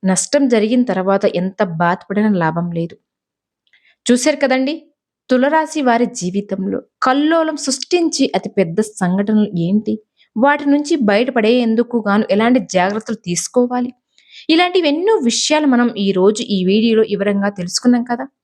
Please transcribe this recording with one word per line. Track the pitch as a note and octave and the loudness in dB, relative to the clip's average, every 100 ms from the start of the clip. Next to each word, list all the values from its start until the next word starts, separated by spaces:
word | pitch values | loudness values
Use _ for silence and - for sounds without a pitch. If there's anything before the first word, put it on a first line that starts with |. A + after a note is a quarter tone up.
| F#3+ | 0
నష్టం | F#3 - C#4+ C#4+ | -2 0 0 2
జరిగిన | A#3 G#3 B3+ B3 | 2 2 0 0
తర్వాత | F3+ F#3+ G3 G#3 - | 0 0 0 0 0
ఎంత | F#3 F#3 G3+ D#3+ | -4 -4 -6 0
బాధపడినా | E3+ F#3 - G3+ G#3+ G3 | 0 -2 -4 -2 0 0
లాభం | D#3+ E3 F3 E3+ | 0 -2 -4 -4
లేదు. | E3 - _ _ _ _ _ _ _ _ _ _ - | -6 -8 _ _ _ _ _ _ _ _ _ _ 0
చూశారు | B3 B3+ C#4+ | 2 2 0
కదండి, | C#4 C4 C4 D#4+ _ _ _ _ _ | 0 0 0 -4 _ _ _ _ _
తులరాశి | B3+ C4 D#4+ D#4 D#4 C4 | 2 4 2 0 -2 0
వారి | A#3 G3+ - | 2 0 -4
జీవితంలో | F3 F#3 G#3 F#3+ F#3+ F#3+ - _ B3+ | -6 -4 -4 -4 -2 -6 -8 _ 0
కల్లోలం | C4 D4+ E4 D#4+ D#4 - | 2 2 2 0 -4 -6
సృష్టించి | C4 - F4+ E4 - C4+ - | -6 -2 -2 0 0 -2 -2
అతిపెద్ద | - - F3+ E3+ G#3+ - | -4 -2 -2 -2 -4 -2
సంఘటనలు | F3+ F#3 G3+ G#3+ G#3 F3 E3+ | -2 -2 0 0 0 -2 0
ఏంటి, | G#3 G#3+ G#3+ _ _ _ - | 0 -2 -8 _ _ _ -2
వాటి | C4+ D4 C#4+ | 0 2 2
నుంచి | C#4+ D4 E4 G#3+ | 0 0 0 2
బయటపడేందుకు | G3+ B3 B3+ G#3+ B3 A#3+ A3 A#3+ A#3+ G#3 | 2 0 0 2 2 2 0 0 -2 0
గాను | G3+ - G3 | 0 2 0
ఎలాంటి | A3+ B3+ F3+ F3+ | 2 2 0 0
జాగ్రత్తలు | F3+ G#3 - - - | 0 -2 -6 -10 -6
తీసుకోవాలి, | F3 - - B3 B3 B3 - _ _ _ - - | -6 -4 -2 0 -2 -6 -8 _ _ _ -20 -2
ఇలాంటివి | D#4+ F4+ F#4 D#4+ | 2 2 2 0
ఎన్నో | D4 F#4 A4 B3 | 0 2 2 0
విషయాలు | A3+ - D4+ D4+ | -2 0 2 2
మనం | B3 A#3+ - G3 | 2 2 0 -2
ఈ | F#3+ | 2
రోజు | F#3 A3 A#3 G3+ | 2 2 -2 -2
ఈ | F#3 | 2
వీడియోలో | G3+ A#3 A3 A3 | 2 2 2 2
వివరంగా | G3+ G3+ G3+ G3+ G3+ | 0 -2 -2 -2 -4
తెలుసుకున్నాం | F3+ - B3 B3 A#3+ | -6 -2 2 0 0
కదా. | A#3+ C4+ _ | -8 -8 _